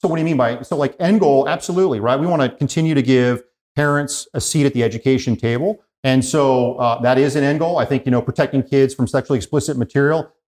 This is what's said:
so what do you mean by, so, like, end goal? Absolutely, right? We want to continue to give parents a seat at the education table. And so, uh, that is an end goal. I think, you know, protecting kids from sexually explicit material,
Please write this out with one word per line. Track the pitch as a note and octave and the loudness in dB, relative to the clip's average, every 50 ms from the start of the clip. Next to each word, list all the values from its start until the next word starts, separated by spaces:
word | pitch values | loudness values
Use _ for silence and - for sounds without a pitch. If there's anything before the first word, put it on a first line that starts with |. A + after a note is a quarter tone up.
so | - E3+ | -6 -4
what | E3 | -2
do | D#3+ | -2
you | D#3+ | -2
mean | E3 D#3 B2+ | 0 0 0
by, | B2 A#2 B2 B2 | 0 0 -2 -4
so, | C3 - F3 | -8 -6 -4
like, | D3+ C#3+ C3+ - - | -2 -2 -4 -2 -2
end | F3 F3+ G#3+ A3 | 0 2 2 4
goal? | F#3+ D3 C#3 C3+ C3+ | 4 4 4 2 2
Absolutely, | D3 E3+ E3+ - - F3 F#3 F#3+ F3+ B2 G#2 | 0 -2 -4 -4 -4 0 0 0 0 0 -2
right? | G#2 A#2+ C3 C#3 | -2 -2 0 0
We | D#3 | 0
want | F3 E3+ D3+ | 0 0 0
to | C3 B2 | -2 -2
continue | - - D3 B2+ - E3 D#3+ D#3+ D#3 | -2 -4 -4 -4 -2 -2 0 0 0
to | C#3+ | 2
give | A#2+ B2+ C3 B2+ B2 B2 B2 A#2+ - _ _ _ _ _ - | 2 4 4 4 4 2 0 -4 -6 _ _ _ _ _ -4
parents | C#3+ D3 D3 C#3+ D3 C#3+ C#3 - - - - | -2 0 0 0 -2 -2 -4 -8 -10 -10 -8
a | - D3 | -8 -6
seat | - - - D#3 C#3+ | -4 -2 0 0 0
at | C#3 | 0
the | - A#2+ | 2 0
education | A#2 A2 A#2 A#2 - C3 C3 B2+ - B2 A2+ | 0 -2 -2 -2 0 0 0 0 0 -2 -2
table. | - - A2+ A#2 B2 D#3+ G3+ G#3+ - _ _ _ _ | -2 -2 -2 -2 -2 -2 -4 -6 -6 _ _ _ _
And | - C3 C3 C3 B2+ | -2 0 2 2 0
so, | - D#3 D3+ C#3 C3+ C3 B2+ A#2+ A#2+ B2 | 0 2 2 2 4 2 2 0 0 -2
uh, | B2 B2 A#2 A#2 A#2 | -2 -2 -2 0 0
that | A#2+ B2 B2+ C3 | 2 2 4 4
is | C#3 C#3+ C3+ | 2 2 2
an | D3+ C#3 | 0 0
end | C#3+ D3+ D3+ | 0 0 0
goal. | E3 E3+ F3 | -2 -2 0
I | D3 A#2+ | -2 -2
think, | B2 C#3+ B2 - | 0 -2 -2 0
you | C3 | 0
know, | B2 A#2+ | 0 0
protecting | A#2 - - - C#3+ - - C3+ | 0 -2 -2 -2 -2 0 0 -2
kids | B2 - C#3+ C#3 C3+ C3 - | -2 0 2 2 2 2 0
from | - B2+ | -2 -2
sexually | - - - - - C#3 | -2 -2 -2 -2 -2 -2
explicit | A2+ F2 - D3+ D3 - - C#3 | -2 -2 -2 -2 -2 -2 -2 -2
material, | B2 A2+ - - C#3 C#3 D3 D#3+ D#3+ D#3 - _ _ _ | -4 -4 -2 0 0 2 2 0 0 -4 -6 _ _ _